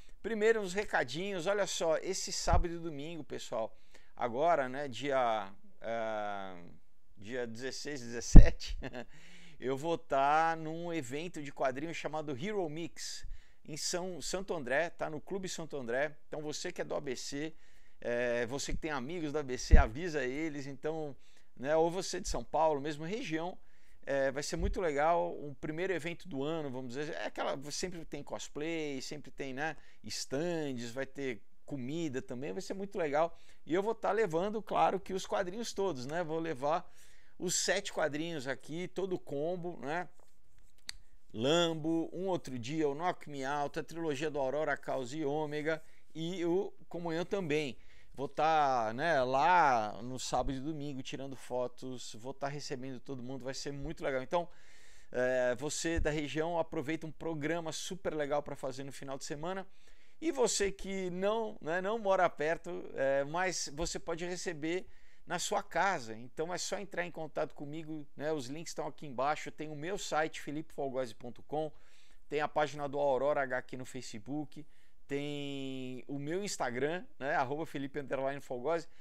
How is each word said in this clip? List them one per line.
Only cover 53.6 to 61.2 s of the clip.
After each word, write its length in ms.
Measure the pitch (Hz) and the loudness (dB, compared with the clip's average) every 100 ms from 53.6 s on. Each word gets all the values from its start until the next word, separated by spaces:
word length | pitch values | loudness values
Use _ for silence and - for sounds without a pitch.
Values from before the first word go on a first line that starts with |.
| 147 | -6
muito 320 | 143 143 165 | -4 -6 -2
legal. 200 | 151 131 | 0 0
Então, 260 | 131 175 170 - - - - - - | 0 0 -2 -6 -10 -10 -10 -10 -4
é, 420 | 123 127 127 123 | 2 4 4 4
você 460 | 117 147 - 165 165 | 2 -2 -2 2 4
da 100 | 151 | 4
região, 480 | 151 147 139 165 170 | 2 0 0 0 0
aproveita 480 | 160 160 147 156 160 | 0 -2 -2 -4 -4
um 60 | |
programa 600 | - 160 160 147 170 160 | -6 -4 -2 0 0 -2
super 440 | 151 - 185 185 156 | -4 -6 -4 -2 0
legal 260 | 143 147 | 2 0
pra 140 | 147 139 | 0 -4
fazer 280 | 139 131 | -4 -4
no 80 | 139 | -8
final 280 | - 139 135 | -8 -6 -6
de 40 | |
semana. 440 | - 147 165 190 190 - - - - - | -4 -4 -2 -4 -6 -10 -12 -12 -10 -4
E 120 | 320 | -2
você 400 | 277 226 - 202 | 4 4 4 2
que 400 | 196 190 190 185 | 0 -4 -2 -2
não, 480 | 180 | 0